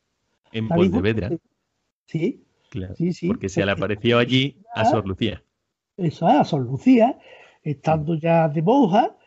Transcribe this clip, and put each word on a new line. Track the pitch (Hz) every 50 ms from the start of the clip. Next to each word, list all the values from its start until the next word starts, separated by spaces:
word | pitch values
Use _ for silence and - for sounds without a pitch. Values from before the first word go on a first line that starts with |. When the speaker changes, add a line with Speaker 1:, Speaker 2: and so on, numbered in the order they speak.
| _ _ _ _ _ _ _ _ _ _
Speaker 1:
En | - 113 110 -
Speaker 2:
Las | 170 170
dijo | 180
en | 190
Speaker 1:
Pontevedra. | 170 - 98 107 113 107 87 -
Speaker 2:
Ponte-, | 170 165 - _ _ _ _ _ _ _ _ _ _ _ _
sí, | _ - 160 165 226 - - _ _ _ _ _ _
Speaker 1:
Claro, | - 98 92 95 98
Speaker 2:
sí, | - 170 185
sí, | 165 - - 175
Speaker 1:
porque | 196 - - 98
se | - -
le | 98 101
Speaker 2:
porque | 98 87 95
Speaker 1:
apareció | 95 104 - - 117 120 117
allí | 120 117 123 131 131 143 - _ _ - 240
a | 214
Speaker 2:
Ah. | 220
Speaker 1:
Sor | 233 - 110 95
Lucía. | 95 95 - 117 101 82 - _ _ _ _ _ _ _ _ _ _ _ -
Speaker 2:
Eso | 180 160 - - 165 185
es, | 262
a | 294 143
Sor | - 170 143
Lucía, | 123 117 135 131 - 254 262 233 214 254 311 - _ - - - - _ _ _
estando | _ 151 143 - - 160 160 156 151 156 170
Speaker 1:
Mm. | 156
Speaker 2:
ya | 156 165 165 165 160 156
de | 147 165
monja, | 156 190 247 285 262 170 180 226 302 427 - _ _